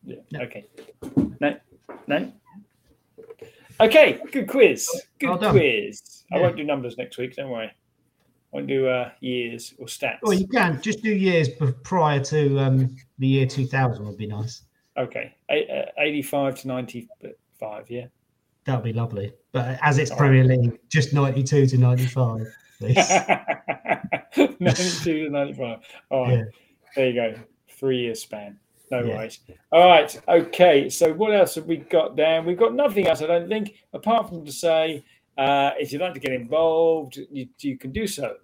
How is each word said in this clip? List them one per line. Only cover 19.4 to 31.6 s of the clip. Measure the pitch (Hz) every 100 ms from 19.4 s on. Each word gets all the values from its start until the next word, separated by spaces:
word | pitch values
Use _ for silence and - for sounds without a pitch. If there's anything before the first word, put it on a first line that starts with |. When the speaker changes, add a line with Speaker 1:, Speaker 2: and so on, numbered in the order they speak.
| _
Speaker 2:
But | 127 123 127
as | 151 135
it's | -
Speaker 1:
All | -
Speaker 2:
Premier | 143 131 127
Speaker 1:
right. | 127
Speaker 2:
League, | 120 - _
just | 156 135
ninety-two | 139 139 123 131 151 135
to | 131
ninety-five, | 123 127 127 135 123 113 110 - _ _
please. | 107 -
Speaker 1:
<laughs> | - 196 - 190 - - - - - - - - - - 277 -
Ninety-two | 180 - 180 170 156 156 156
to |
ninety-five. | 143 139 135 123 113 - - _
All | 135
right. | 123 123
Speaker 2:
Yeah. | 110 - _ _ _ -
Speaker 1:
There | 131
you |
go. | 120 113 113 - _ _
Three-year | - 135 127 120 113
span. | - 107 104 101 _ _ _
No | 127
Speaker 2:
Yeah. | 117 107
Speaker 1:
worries. | 110 - _ - _
All | 160 180
right. | 165 151 - -
Okay. | 170 165 - 180 147 135
So | - 165
what | 160 214 208
else | 180
have | -